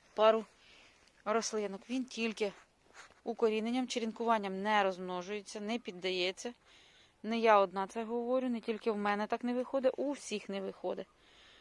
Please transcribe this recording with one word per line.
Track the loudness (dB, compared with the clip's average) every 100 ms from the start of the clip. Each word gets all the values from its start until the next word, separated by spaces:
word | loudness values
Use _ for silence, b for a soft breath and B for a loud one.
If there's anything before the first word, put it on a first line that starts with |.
| _
пару | 6 6 6 0 b b b b b b _ -2
рослинок. | 0 0 -2 -4 -6 -6
Він | -6 -6
тільки | -4 -4 -2 -4 -4 -16 _ _ B B -12
укоріненням, | -10 0 2 2 0 -2 -2
черенкуванням | -2 -4 -2 2 2 0 -2
не | 2 4
розмножується, | 4 0 -4 -6 -6 -8 -8 -8
не | -4 -4
піддається. | -6 -6 -4 0 0 -2 -8 -12 b b b b b _
Не | -4 2
я | 6 8
одна | 6 2 -6
це | -6
говорю, | -4 -4 0 0 0
не | -2
тільки | -4 -2 -2
в | 0
мене | 0 0 0
так | -2
не | -2
виходить, | -2 -2 0 0 0
у | -2
всіх | -4 -6 -8 -6
не | -6
виходить. | -6 -6 -6 -6 -8 b b b b b